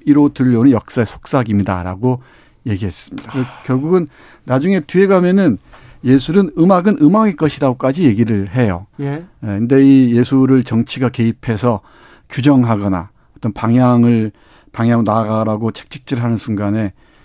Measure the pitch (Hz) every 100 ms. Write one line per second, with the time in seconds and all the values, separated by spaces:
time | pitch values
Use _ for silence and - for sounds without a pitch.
0 | 151 143 147 - 127 113 135 113 - 123
1 | 107 - - 117 110 101 98 92 90 92
2 | 123 127 - _ _ _ - 95 101 -
3 | - 95 - 135 123 - - 131 156 185
4 | 156 _ - _ - 131 175 190 143 180
5 | 196 190 175 196 175 98 - - - -
6 | 127 131 143 190 185 - 175 180 202 -
7 | 151 214 214 156 156 - 135 123 131 147
8 | 147 104 117 104 95 123 110 87 104 -
9 | 139 147 180 _ 113 101 117 135 139 135
10 | 123 120 123 135 131 131 123 113 - 127
11 | 123 120 113 - 120 107 123 104 - _
12 | - _ - - 139 135 117 104 101 92
13 | 98 _ _ _ 113 - 110 123 123 120
14 | 120 117 110 - _ _ _ - 117 117
15 | 107 113 107 110 110 107 113 - - -
16 | - 123 120 110 - 104 101 107 101 -
17 | _ _